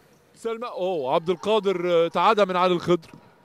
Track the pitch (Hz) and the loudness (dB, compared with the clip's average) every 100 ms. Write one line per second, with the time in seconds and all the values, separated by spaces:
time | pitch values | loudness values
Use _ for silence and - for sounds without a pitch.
0 | _ _ _ - 226 226 240 190 185 170 | _ _ _ -12 -10 -8 -8 -6 -4 -4
1 | 127 165 165 180 202 220 196 180 175 170 | 0 0 0 -4 0 0 0 -2 0 0
2 | 165 185 190 214 190 180 185 175 170 175 | 0 2 2 4 2 2 2 0 0 -2
3 | - - - _ | -2 -20 -20 _